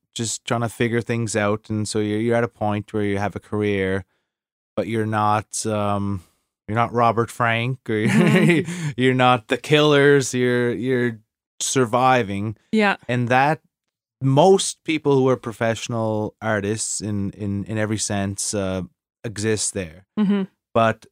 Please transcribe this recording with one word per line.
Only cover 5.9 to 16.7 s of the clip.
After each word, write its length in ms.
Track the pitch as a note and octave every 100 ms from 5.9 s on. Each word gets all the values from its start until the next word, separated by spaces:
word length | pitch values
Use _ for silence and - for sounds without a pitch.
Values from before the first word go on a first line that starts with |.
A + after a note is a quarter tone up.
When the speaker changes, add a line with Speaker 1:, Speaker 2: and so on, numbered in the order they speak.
| G2+ G2+ G2 - _ _ _ -
Speaker 1:
you're 60 | A2
not 160 | A2+
Robert 360 | A#2 A#2 A2 A2+
Frank, 600 | - A#2 A2+ A#2+ C3 -
or 40 |
<laughs> 140 | A2 A2
Speaker 2:
Mm-hmm. 840 | G3 - C#3+ D#3+ D#3+ - F3+ D#3 B2
Speaker 1:
you're 180 | B2+
not 360 | B2+ B2+ B2+ -
the 80 | B2+
Killers. 760 | - D3+ D3+ C#3+ C#3+ C#3+ B2+
You're, 380 | B2+ B2 B2 A#2+
you're 460 | F#2+ B2 B2+ B2 A2+ _ _ _ _
surviving. 960 | - C3+ A#2+ A#2+ C3 B2+ G2 G2 G#2+ A2 _
Speaker 2:
Yeah. 240 | A3 G#3 - -
Speaker 1:
And 180 | B2 A#2+
that 320 | B2+ C#3 D#3 _ _ _ _ _ _
most 600 | C3+ C#3 F3+ F#3+ - - -
people 300 | D#3 D3 C#3
who 120 | C3
are 80 | B2
professional 1000 | - G#2+ A2+ A2 - A#2 A2 G#2+ G#2+ _
artists 600 | A2 G#2+ G2